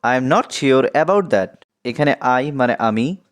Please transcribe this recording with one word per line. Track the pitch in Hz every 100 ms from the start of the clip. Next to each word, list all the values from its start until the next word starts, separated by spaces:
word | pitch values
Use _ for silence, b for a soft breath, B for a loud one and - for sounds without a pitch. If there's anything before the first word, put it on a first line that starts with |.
| 117
I | 127
am | 127
not | 180 - -
sure | 139 131 127 143
about | 156 202 170 104
that। | 92 _ _ _ -
এখানে | - 147 135 127 127
I | 143 139
মানে | 123 - 113
আমি | 110 127 190 _